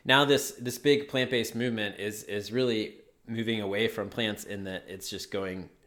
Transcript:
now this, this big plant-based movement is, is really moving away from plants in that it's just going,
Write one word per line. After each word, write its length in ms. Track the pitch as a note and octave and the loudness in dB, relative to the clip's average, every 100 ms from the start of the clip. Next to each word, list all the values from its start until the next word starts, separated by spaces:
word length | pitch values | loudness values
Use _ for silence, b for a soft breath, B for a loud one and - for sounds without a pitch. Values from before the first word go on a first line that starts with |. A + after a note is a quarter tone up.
now 220 | - C3+ C#3+ | 4 6 8
this, 260 | C#3 - | 6 4
this 260 | - B2 A#2+ | -6 -6 0
big 300 | D3 C#3+ C#3+ | 4 4 4
plant-based 480 | C3+ B2+ B2+ A2+ A2+ | 0 2 2 0 -2
movement 440 | B2 A2+ G#2 F#2 | -2 0 -2 -2
is, 240 | G#2 G#2+ | -6 -6
is 280 | - G2+ G2+ | -6 -6 -2
really 440 | A#2 B2+ A2 G#2+ - - _ - | 0 2 2 -2 -8 -20 _ -8
moving 340 | A2+ A2+ A2+ | -4 -2 -2
away 260 | G2+ G2+ A2 | 0 0 0
from 220 | - F#2+ | 0 -6
plants 340 | - A2 G#2 | -2 -2 -2
in 200 | - G2+ G2 | -6 -8 -6
that 200 | F#2 - | -8 -8
it's 220 | F#2+ - | -12 -10
just 220 | F#2+ - | -10 -6
going, 380 | G2+ F#2+ F#2 E2 _ | -4 -4 -6 -10 _